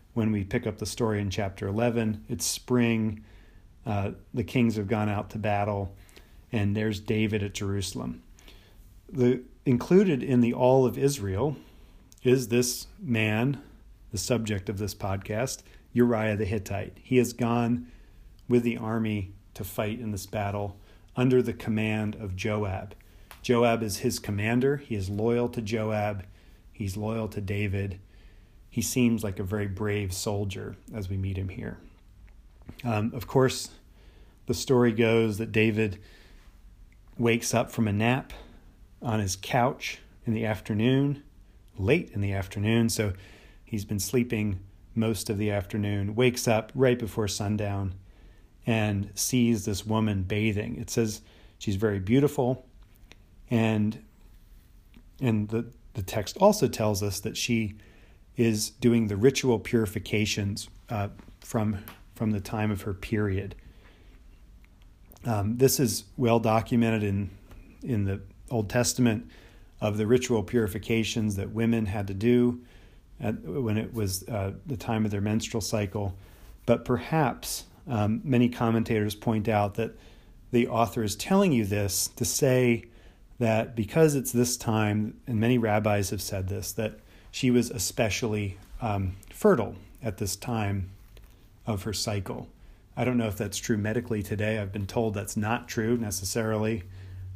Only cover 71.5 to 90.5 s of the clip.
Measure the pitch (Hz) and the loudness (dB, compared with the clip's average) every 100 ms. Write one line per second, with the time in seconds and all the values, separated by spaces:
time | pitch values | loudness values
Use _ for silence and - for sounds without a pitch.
71.5 | 107 113 117 104 104 98 98 117 123 123 | 0 0 2 0 -4 -6 0 4 4 4
72.5 | 123 - - - - - - 113 117 156 | 0 -10 -20 -20 -20 -20 -8 -6 -6 -6
73.5 | 147 113 107 - 117 101 95 - 110 98 | -4 -2 -2 -2 -4 -4 -4 -6 -4 -4
74.5 | - - 127 - 110 107 101 104 110 - | -6 -8 -8 -2 0 0 -2 -2 -2 -2
75.5 | 117 - 110 104 107 101 92 - - - | -6 -2 -2 -2 -4 -6 -8 -16 -20 -20
76.5 | - - 117 - 123 - 156 131 - - | -4 2 2 2 -2 0 0 2 -2 -8
77.5 | - - - - 110 104 113 151 120 120 | -10 -12 -16 -4 0 0 0 2 4 4
78.5 | - 117 113 120 110 104 101 - 110 110 | 2 0 2 2 0 -2 -2 -2 0 2
79.5 | 107 101 107 113 - - - - - - | 2 2 -2 -6 -8 -20 -20 -20 -20 -2
80.5 | 120 123 117 113 127 107 - - 190 196 | 0 2 2 0 0 -4 -4 2 4 4
81.5 | 123 98 104 101 - - - 120 - 139 | 4 2 0 0 -2 -4 -4 -4 2 4
82.5 | 127 123 117 - - - - - - 117 | 4 4 2 -2 -20 -20 -20 -12 -2 2
83.5 | 110 123 - 98 165 160 143 117 120 120 | 2 0 -4 0 4 4 4 0 2 2
84.5 | - - 110 107 107 107 - - 110 113 | 0 0 2 2 0 -2 -6 -4 0 2
85.5 | 123 110 104 107 104 101 104 - 98 92 | 4 4 2 2 2 0 -4 -6 -6 -4
86.5 | 101 - - 107 - - - - - 127 | -6 -6 -4 -6 -6 -20 -20 -14 -2 4
87.5 | 123 110 123 - - 113 - 113 107 101 | 4 2 -2 -4 0 0 0 -2 -2 -4
88.5 | 95 - - 113 101 95 - - - 214 | -8 -14 -6 -4 -2 -2 -6 -14 2 4
89.5 | 156 101 - - - 113 98 101 - - | 4 2 -6 -18 -10 -8 -4 -6 -6 -4